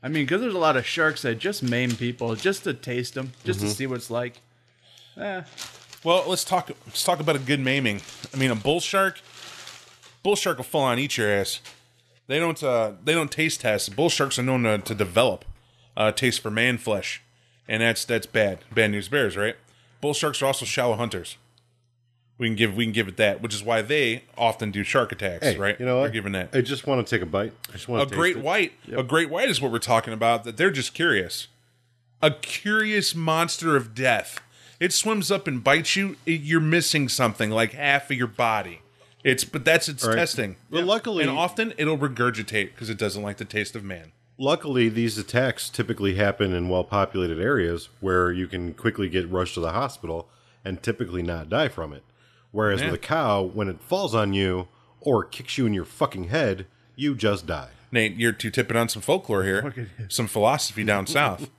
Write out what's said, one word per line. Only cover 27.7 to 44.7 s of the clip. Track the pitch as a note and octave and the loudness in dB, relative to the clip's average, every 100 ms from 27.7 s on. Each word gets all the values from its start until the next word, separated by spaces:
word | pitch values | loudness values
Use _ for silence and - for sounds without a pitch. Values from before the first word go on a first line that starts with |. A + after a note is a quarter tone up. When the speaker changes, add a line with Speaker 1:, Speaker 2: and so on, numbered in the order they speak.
Speaker 2:
I | |
just | F#2+ - | -14 -4
wanna | A#2 | -2
Speaker 3:
A | C#3 | 0
Speaker 2:
taste | C3+ | 2
Speaker 3:
great | E3+ F3+ | 0 0
Speaker 2:
it. | |
Speaker 3:
white, | C#3 G3+ E3+ - - | -2 0 0 -4 -10
Speaker 1:
Yep. | A#2 | -6
Speaker 3:
a | |
great | C3 D#3 E3 | 0 2 2
white | E3 C4 | 0 0
is | F3 | 0
what | C3+ | 0
we're | A#2 | -2
talking | - A2+ A2+ | 2 2 2
about. | A2 A2+ A#2 | 0 2 2
That | G#2 G#2+ | 0 2
they're | F#3 | 2
just | D3 B2 | 2 -4
curious, | - E3 A2+ F2+ - - _ _ _ _ _ _ _ | 0 2 2 0 -6 -12 _ _ _ _ _ _ _
a | D#3 | 0
curious | D3 - - G#3 G#3+ G#3+ G#3+ - E3 | 0 -8 -6 0 0 2 0 0 -2
monster | D#3+ D#3+ E3 - E3 | 0 2 0 -2 2
of | D3 A2+ | 2 0
death. | A2 C3 A2+ - - - - - - | 0 2 2 0 -12 -16 -20 -20 -4
It | F3 | 0
swims | - G#3+ A3 D3+ | 0 0 0 0
up | G3 G3 | 0 0
and | B2+ | -2
bites | A2+ D3 D#3 - | 4 4 4 0
you. | G3 - | 0 -4
It, | - E3 | -2 -2
you're | D3 E3 | 2 2
missing | D#3 E3+ D#3+ D#3 C3+ | 4 2 2 0 0
something, | - B2 G#2 G#2+ | 2 0 2 0
like | A2 A2+ | 2 0
half | B2+ C#3+ C#3+ - | 0 2 2 2
of | C3 | -4
your | A#2+ | -4
body. | G2+ A#2 A2 F#2 E2+ - _ _ _ | 0 0 0 -2 -12 -20 _ _ _
It's, | - C3 | 0 0
but | - D#3 | 0 -2
that's | B2+ E3 D#3+ | 4 4 2
its | C#3+ A#2 | -2 0
Speaker 2:
Right. | |
Speaker 3:
testing. | A2+ E3+ - G#2+ F2+ - | 2 2 -2 -4 -6 -6
Speaker 2:
Well, | D#3 | -2
luckily | F3 A3 A#3 G3 | 0 0 0 0
Speaker 3:
And | D3 C#3 | 0 2
often | F3 F3+ A3+ - | -2 0 -4 -2
it'll | D3+ D#3 | 0 0
regurgitate | C#3+ A#2+ B2 G#2+ G#2+ G#2+ G2 - | -2 0 0 0 -2 -2 -2 -6
'cause | A2 | -8
it | G#2+ | -2
doesn't | G#2+ F#2+ | -2 -2
like | G2+ G2 | -6 -8
the | |
taste | G#2 G#2+ G2+ | -6 -4 -4
of | - | -8
man. | G2 F2+ D#2+ _ _ _ | -10 -12 -14 _ _ _
Speaker 2:
Luckily, | C3+ E3 D3+ | 0 0 0